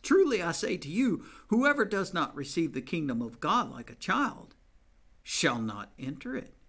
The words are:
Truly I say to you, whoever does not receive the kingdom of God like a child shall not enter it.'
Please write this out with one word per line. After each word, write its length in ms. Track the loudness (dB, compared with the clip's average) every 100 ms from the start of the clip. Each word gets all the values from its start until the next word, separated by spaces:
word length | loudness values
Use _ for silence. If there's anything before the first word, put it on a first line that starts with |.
Truly 400 | 6 6 6 4
I 100 | 0
say 240 | -2 -2 -4
to 100 | -2
you, 360 | 0 2 0 -4 -20 0
whoever 360 | 4 6 4
does 300 | 2 2 0
not 200 | -2 -2
receive 380 | -4 -4 -2 -2
the 80 | -2
kingdom 400 | -4 -4 -2 -2
of 180 | -4 -4
God 320 | 0 0 -2
like 200 | -8 -14
a 60 | -12
child 580 | -2 0 0 -4 -18 -20 -20 -20 _ -20 -20 -20
shall 380 | -6 0 2 2
not 320 | -2 -4 -10 -10
enter 360 | -10 -8 -8
it.' 200 | -8 -10 -20